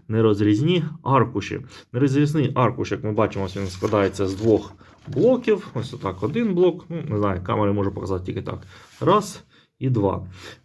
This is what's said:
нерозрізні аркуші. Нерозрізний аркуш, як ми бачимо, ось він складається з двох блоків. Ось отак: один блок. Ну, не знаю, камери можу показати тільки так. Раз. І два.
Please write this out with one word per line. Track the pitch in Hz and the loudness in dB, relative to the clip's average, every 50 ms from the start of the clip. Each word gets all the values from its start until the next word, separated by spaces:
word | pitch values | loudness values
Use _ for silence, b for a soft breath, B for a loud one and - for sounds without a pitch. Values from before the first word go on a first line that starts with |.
| B - | B -2
нерозрізні | 110 113 113 110 104 101 107 107 107 107 143 170 185 175 143 - - - | 2 2 4 4 4 4 4 4 4 4 2 2 2 0 0 -2 -6 -6
аркуші. | - 120 135 127 110 - - 101 - - - - - B B B B _ | -2 2 2 4 2 2 -2 -6 -6 -6 -8 -10 -10 B B B B _
Нерозрізний | - 123 143 139 135 143 147 147 151 156 131 127 - | -2 0 2 2 4 2 2 2 2 0 0 0 2
аркуш, | 127 123 107 - - 98 - | 2 0 2 0 -2 -4 -4
як | 104 95 104 | -4 -4 -4
ми | 107 | -2
бачимо, | 104 110 107 - - 98 95 | 0 0 0 0 0 -4 -6
ось | 90 92 | -6 -6
він | 98 98 | -6 -6
складається | 92 90 - - 104 107 104 98 92 98 101 101 | -6 -4 -4 -2 0 2 2 2 2 0 -2 -2
з | 95 98 | -2 -2
двох | 95 110 117 107 - - - - B B B B B - - | 0 2 4 4 4 2 -2 -14 B B B B B -16 -6
блоків. | - 135 190 247 262 - - 226 214 185 - - - | 0 2 4 4 4 4 2 0 0 0 -2 -6 -8
Ось | - 104 - 101 | -8 -8 -8 -8
отак: | - - 95 92 - | -6 -6 -6 -4 -2
один | 104 123 165 233 240 208 180 | -4 -2 -2 0 0 0 2
блок. | 175 185 175 170 180 - - | 2 2 2 2 0 -6 -10
Ну, | 170 165 - - | -8 -8 -6 -4
не | 107 104 | -2 0
знаю, | 104 101 92 90 90 | 0 0 -2 -2 -4
камери | 113 113 107 104 101 | -2 0 0 2 2
можу | 101 101 98 98 | 2 0 0 -2
показати | 92 98 - 95 95 90 92 | -4 -6 -6 -4 -4 -4 -4
тільки | - - 104 | -6 -8 -8
так. | - - - - - B B B B B B - | -8 -8 -10 -10 -12 B B B B B B -2
Раз. | 127 151 196 208 202 - - - - b b b b b _ - | 2 2 4 2 2 -2 -8 -14 -18 b b b b b _ -4
І | 123 131 | -2 0
два. | 123 107 98 95 92 92 92 92 B B B B B B | 2 2 2 2 0 -2 -6 -10 B B B B B B